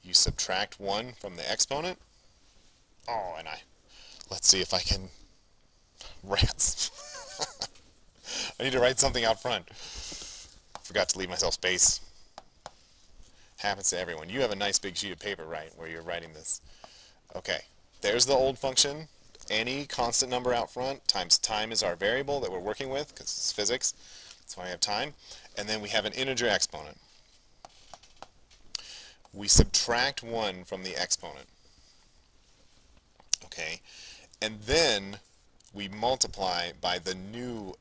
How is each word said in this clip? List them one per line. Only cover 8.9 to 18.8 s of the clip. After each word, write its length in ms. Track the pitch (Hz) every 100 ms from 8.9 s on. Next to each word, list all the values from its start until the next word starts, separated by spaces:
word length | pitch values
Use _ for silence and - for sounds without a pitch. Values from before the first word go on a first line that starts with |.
| 131
something 260 | 139 123 113
out 160 | 113
front. 260 | 123 110 82 - - - - - - - - - - -
Forgot 260 | - 101 92
to 80 | 92
leave 120 | 92
myself 260 | 90 90 -
space. 460 | 90 90 - - - - - - - _ - - - - - - - - - -
Happens 320 | 101 98 98
to 100 | 87
everyone. 300 | 90 82 78
You 120 | 113
have 100 | 127
a 40 | 98
nice 220 | 101 98
big 180 | 101 87
sheet 160 | 104
of 80 | 87
paper, 260 | 104 98 80
right, 260 | 80 78 -
where 140 | 82
you're 140 | 82
writing 300 | 82 85 82
this. 280 | 78 78 - - - - - - - _ -
Okay, 260 | - 87 - - - -
there's 260 | 101 113 127
the 60 |
old 260 | 139 131 127
function. 480 | 135 127